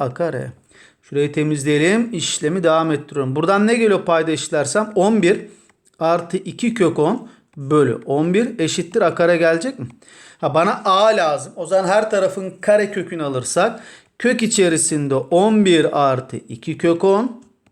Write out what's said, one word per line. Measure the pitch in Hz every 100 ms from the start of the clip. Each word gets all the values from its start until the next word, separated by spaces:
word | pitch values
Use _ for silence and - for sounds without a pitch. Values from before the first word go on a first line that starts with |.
A | 131
kare. | 131 170 135 127 - _ _ - _
Şurayı | _ 139 147
temizleyelim. | 147 151 151 135 147 165 220 233
İşlemi | 175 - - 151 185
devam | 165 160 160
ettiriyorum. | 147 - 147 131 135
Buradan | 165 196 214
ne |
geliyor | 233 220 185
payda | - 165 160
eşitlersem? | 151 - 156 131 208 214
On | 214 196 220
bir | 175 180 - - _ _ _ -
artı | 160 170 170 185
iki | 185 156 240
kök | 233 170 135
on | 151 233 - - _ -
bölü | 135 151 143 - -
on | 143 165
bir | 190 240 -
eşittir | 160 - 175 233
A | 175
kare | - 170 175
gelecek | 165 165 254 269
mi? | 123 - _ - - -
Ha, | 156
bana | 147 185 -
A | 202 190
lazım. | 220 214 160 139 - -
O | 160
zaman | 190 180
her | 208 214
tarafın | 202 185 190 190 -
kare | - 208 202
kökünü | 202 165 170
alırsak | 147 127 120 165 208 226 - - _ -
kök | 247 240
içerisinde | 226 214 180 160 - 156 143
on | 135 131 170 208 214
bir | 196 165 147 147 139
artı | 127 127 117
iki | - 113 - 143
kök | 170 170
on | 196 196 247 - - _ _